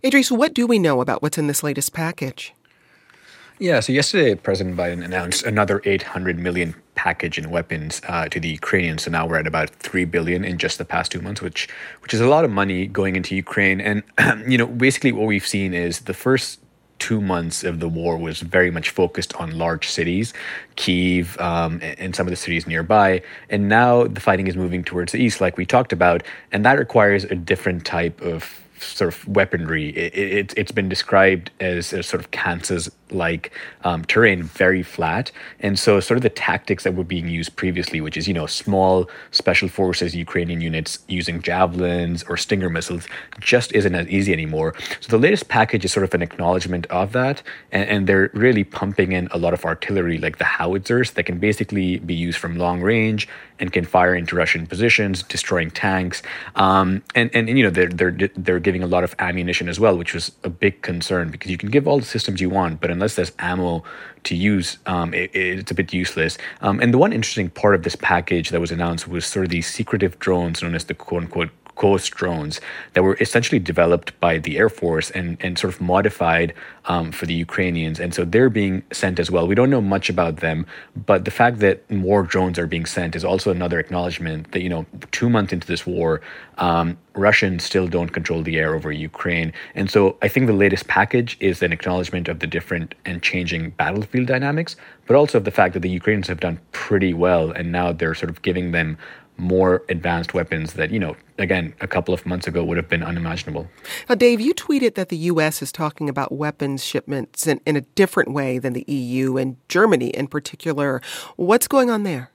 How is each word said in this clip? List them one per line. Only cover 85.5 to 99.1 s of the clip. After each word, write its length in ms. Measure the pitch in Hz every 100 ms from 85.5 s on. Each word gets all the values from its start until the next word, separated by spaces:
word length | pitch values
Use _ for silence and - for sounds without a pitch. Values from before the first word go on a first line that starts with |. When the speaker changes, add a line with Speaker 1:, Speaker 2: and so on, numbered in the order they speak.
Speaker 2:
into 120 | 87 -
this 220 | 87 -
war, 340 | 90 82 78 - - - -
um, 380 | 87 85 85 85 _ -
Russians 480 | 98 104 98 90
still 240 | - 95 90
don't 220 | 85 85
control 340 | - 82 82
the 160 | 80 80
air 160 | 78 78
over 160 | 78
Ukraine. 600 | 76 78 - - 85 82 - -
And 160 | - 95
so 280 | 104 98 -
I 60 | 101
think 180 | - 127
the 80 |
latest 340 | 101 101 95 -
package 480 | - 104 127 120 -
is 240 | 95 87
an 80 | 87
acknowledgement 540 | 82 - 90 87 90 87
of 140 | 82
the 60 | 85
different 460 | 82 - 90 82 - -
and 180 | 87
changing 480 | - 92 87 85 82
battlefield 560 | 85 76 98 104 127 123
dynamics, 480 | 127 139 151 165 - - - -
but 80 | 139
also 240 | 147 120
of 60 | 101
the 60 |
fact 220 | - 92
that 60 | 90
the 100 | 90
Ukrainians 380 | 90 - 107 92
have 140 | 87
done 180 | 90 82 _
pretty 400 | - - 101 95
well, 360 | 85 90 87 80
and 220 | 80 85
now 200 | 87 90
they're 220 | 82 82
sort 160 | 80 82
of 140 | 80
giving 280 | - 90 90
them 280 | 85 80 78 -